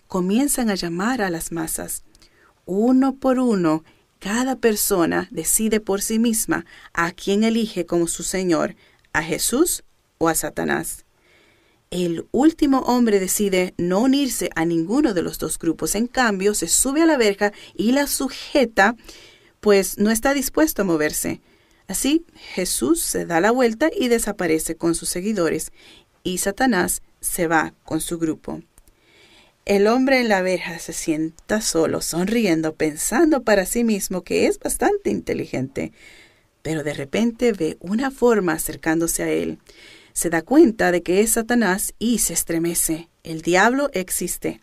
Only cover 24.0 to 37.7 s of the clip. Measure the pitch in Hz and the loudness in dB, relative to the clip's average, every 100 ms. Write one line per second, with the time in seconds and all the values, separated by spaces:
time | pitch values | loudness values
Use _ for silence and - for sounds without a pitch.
24 | 254 233 226 202 175 160 - 160 165 170 | 0 0 0 -4 0 0 -2 -2 -2 -2
25 | 180 180 190 214 165 156 - - - - | -4 -4 -4 -2 0 -2 -6 -14 -20 -20
26 | _ _ - 180 202 196 262 190 180 - | _ _ -6 -4 -4 0 2 2 0 -4
27 | - _ - - 165 165 160 - - 160 | -10 _ -8 -2 2 2 0 -6 -8 -6
28 | - 170 160 151 - 156 - - - _ | -4 -4 -4 -4 -8 -12 -14 -20 -20 _
29 | _ _ _ _ _ _ - 202 208 247 | _ _ _ _ _ _ 0 4 4 4
30 | 262 262 240 196 185 180 175 165 - 165 | 4 2 4 2 2 -2 -4 -10 -10 -6
31 | - 151 160 - - 214 214 165 156 160 | -2 -2 -2 -6 -4 -2 0 0 0 0
32 | - 160 190 233 214 160 160 156 156 151 | -4 -2 -2 0 2 0 -2 -2 -4 -2
33 | - 233 330 294 - 208 185 240 233 202 | -2 2 4 4 4 2 2 0 0 0
34 | - 185 - 165 247 415 277 - 359 403 | -2 -6 -2 2 2 0 -4 -2 0 0
35 | - 190 - - - 139 135 - 82 - | -2 -4 -4 -6 -4 -6 -6 -6 -8 -12
36 | - - - _ _ _ 143 160 147 147 | -20 -20 -20 _ _ _ -8 -6 -4 -6
37 | 139 190 233 233 240 196 160 | -4 -2 -2 0 0 0 -2